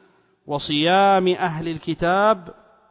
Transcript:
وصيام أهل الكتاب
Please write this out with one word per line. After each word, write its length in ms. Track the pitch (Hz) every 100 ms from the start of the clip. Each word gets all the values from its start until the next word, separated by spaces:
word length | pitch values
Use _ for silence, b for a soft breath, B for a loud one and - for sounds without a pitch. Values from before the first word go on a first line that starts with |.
| b b b b -
وصيام 800 | 143 - 147 160 185 196 190 185
أهل 400 | 180 180 156 165
الكتاب 880 | 160 - 160 170 190 214 202 170 - _ _ _